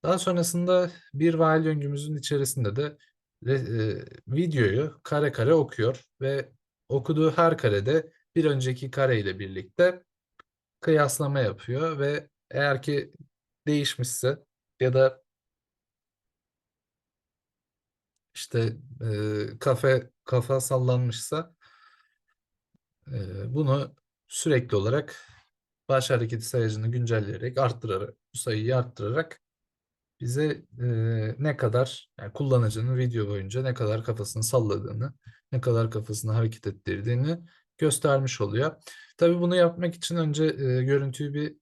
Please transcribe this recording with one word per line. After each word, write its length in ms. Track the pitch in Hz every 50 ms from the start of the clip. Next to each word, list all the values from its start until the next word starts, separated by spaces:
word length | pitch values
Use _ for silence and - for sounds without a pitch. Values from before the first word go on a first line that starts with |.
| -
Daha 160 | 160 185 185
sonrasında 720 | - 185 180 175 170 170 - 175 175 180 180 180 180 175 - - _ _ -
bir 180 | 139 156 170
while 320 | 165 160 165 160 156 160 160
döngümüzün 520 | 160 156 147 143 143 143 143 147 151 151
içerisinde 600 | 143 127 - 147 139 139 131 - 131 113 101 101
de 220 | 127 147 147 151 _ _ _ _ _ _ _ _ _ -
re-, 380 | 120 139 135 123 - 113 113
e, 240 | 110 107 98 - - - - - _
videoyu 720 | - 127 151 180 170 151 131 113 95 98 123 147 151 - - _
kare 280 | - 151 147 151 143
kare 220 | - - 113 131 165
okuyor 500 | 160 139 - - - 110 120 127 - _ _ _ _
ve 300 | 135 135 139 135 - - _ _ _ _ _ _ _ _
okuduğu 420 | 135 139 117 - 160 156 160 160
her 260 | 156 175 170 165 160
karede 540 | 165 - 117 104 101 101 127 147 160 156 - _ _ _ _ _
bir 100 | 165 156
önceki 460 | 151 143 131 127 131 127 127 139 127
kare 280 | - 143 135 131 123 107
ile 200 | 101 95 92 95
birlikte 640 | 101 95 95 95 - - _ - 175 180 180 180 _ _ _ _ _ _ _ _ - _ _ _ _ _ _ _
kıyaslama 580 | - 165 156 151 147 135 - - 151 139 143 139
yapıyor 600 | 123 104 98 - - - 123 139 160 165 156 139
ve 300 | 139 143 147 147 147 _ _ _ _ _
eğer 300 | - 135 143 143 139 131
ki 320 | - 151 143 143 - - - - - _ _ _ _ _ _ _ _
değişmişse 760 | 147 147 147 139 - - - 123 - - - - 127 143 - _ _ _ _ _ _ _ _
ya 140 | 127 127 127
da 300 | 131 131 131 - - _ _ _ _ _ _ _ _ _ _ _ _ _ _ _ _ _ _ _ _ _ _ _ _ _ _ _ _ _ _ _ _ _ _ _ _ _ _ _ _ _ _ _ _ _ _ _ _ _ _ _ _ _ _ _ _ _ _ _ _ _ _ _
işte, 420 | - - - - 117 113 110 113 - - - - -
e, 80 | 117 110 107 104 107 107 107 104 104 104 110 -
kafe, 520 | - 143 131 123 - 135 131 123 - - _ _ _
kafa 360 | - 131 123 123 131 135 131
sallanmışsa, 920 | 127 - 135 127 127 127 127 123 123 120 110 113 - - 151 156 165 - _ _ _ _ _ _ _ _ _ _ _ _ _ _ _ _ _ _ _ _ _ _ _ _ _ _ _ _ _ _ _ 143
e, 420 | 135 113 95 90 92 98 104 117 127
bunu 420 | 147 156 135 135 143 135 - - _ _ _ _ _ _
sürekli 500 | _ - - - 165 147 127 123 120 -
olarak 380 | 101 98 110 127 151 - - - - - - - - _ _ _ _ _ _ _ _ _ -
baş 200 | 135 131 123 -
hareketi 360 | 135 120 117 113 117 110 -
sayacını 420 | - - 123 113 110 110 107 110
güncelleyerek, 720 | 117 120 123 120 113 117 110 101 101 117 - - 123 123
arttırarak, 560 | 135 135 120 117 - - 110 95 95 104 - - _ _ _ -
bu 40 |
sayıyı 400 | - - 127 110 104 110 117 131
arttırarak 640 | 127 123 127 - - 104 104 123 156 160 160 - _ _ _ _ _ _ _ _ _ _ _ _ _ _ _ _ _
bize, 460 | 123 120 123 139 156 151 - - - _ - 120
e, 60 | 123 123 117 113 113 113 113 110 107 110 110 117
ne 180 | 143 151 135
kadar, 540 | - 135 120 110 123 131 127 - - - _ _ -
yani 140 | - 104 -
kullanıcının 640 | - 143 135 131 123 117 104 104 110 117 127 127
video 300 | 127 127 123 117 113 104
boyunca 340 | 101 104 98 95 98 104 127
ne 120 | 131 131 123
kadar 300 | - 117 104 107 113 113
kafasını 400 | - 107 110 101 - - 113 110
salladığını, 720 | - - 127 113 104 98 - - - 104 110 120 143 - _ _ - - _ _ _
ne 100 | - 123
kadar 300 | - 123 117 113 113 113
kafasını 400 | 113 107 107 - 107 107 - 107
hareket 360 | 107 117 113 113 113 - -
ettirdiğini 720 | 101 98 - _ 98 95 98 104 120 120 123 135 151 170 175 - - _ _ _ _ _
göstermiş 640 | - 160 151 135 - - 151 139 135 135 127 - -
oluyor. 420 | 107 101 101 117 139 160 156 _ _ - - - - _ _
Tabii 220 | - 170 170 175 175
bunu 160 | 175 175 180
yapmak 400 | 180 175 170 175 170 175 170 170
için 200 | - - - 170
önce, 300 | 170 160 151 143 151 156
e, 380 | 156 - - 139 127 127 127 127
görüntüyü 500 | 131 139 139 139 135 127 - 151 143 143
bir 220 | 147 151 151 - _